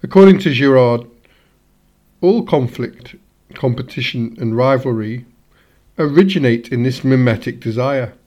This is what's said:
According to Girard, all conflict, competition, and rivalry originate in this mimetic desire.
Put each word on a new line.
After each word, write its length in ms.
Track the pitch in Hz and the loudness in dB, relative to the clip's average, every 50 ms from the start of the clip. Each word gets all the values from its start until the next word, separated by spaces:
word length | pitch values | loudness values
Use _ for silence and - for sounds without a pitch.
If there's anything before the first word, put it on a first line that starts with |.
| - | -12
According 340 | 131 - 190 190 196 190 - | 0 0 4 6 6 6 6
to 120 | - 170 139 | 4 -2 -2
Girard, 540 | 123 139 139 135 131 127 120 120 117 117 - _ _ _ _ _ _ _ _ _ _ _ _ _ _ _ _ _ _ _ _ _ _ | 2 2 4 4 4 4 4 2 -2 -4 -10 _ _ _ _ _ _ _ _ _ _ _ _ _ _ _ _ _ _ _ _ _ _
all 220 | - 175 208 233 - | 0 2 2 2 0
conflict, 720 | - - 151 131 120 - - 123 117 - - - - - - _ _ _ _ _ _ - | 0 0 0 0 -2 -4 -6 -10 -10 -10 -16 -20 -20 -20 -20 _ _ _ _ _ _ -14
competition, 800 | - - 131 123 123 127 - - - 123 - - 127 117 113 - - | -6 -4 -4 -4 -4 -6 -10 -8 -8 -8 -6 -6 -6 -6 -8 -8 -6
and 160 | 127 113 110 | -6 -4 -2
rivalry 720 | 117 127 135 135 131 135 139 120 113 107 107 113 127 127 _ _ _ _ _ _ _ _ _ _ _ _ _ _ - | 0 2 2 2 0 0 -2 -4 -4 -4 -6 -8 -10 -12 _ _ _ _ _ _ _ _ _ _ _ _ _ _ -4
originate 720 | 165 147 143 156 196 190 190 180 139 123 117 117 117 - | -4 2 4 4 4 4 2 0 2 2 0 0 -2 -6
in 160 | 135 120 120 | -4 -2 -2
this 200 | 127 131 - - | -2 -2 -2 0
mimetic 560 | 135 131 127 127 123 113 110 - 127 113 - | 2 2 4 4 2 0 0 -4 -8 -10 -8
desire. 540 | - 117 110 117 123 135 143 135 123 110 - _ _ | -8 -6 -4 -2 -2 -2 -2 -4 -4 -6 -10 _ _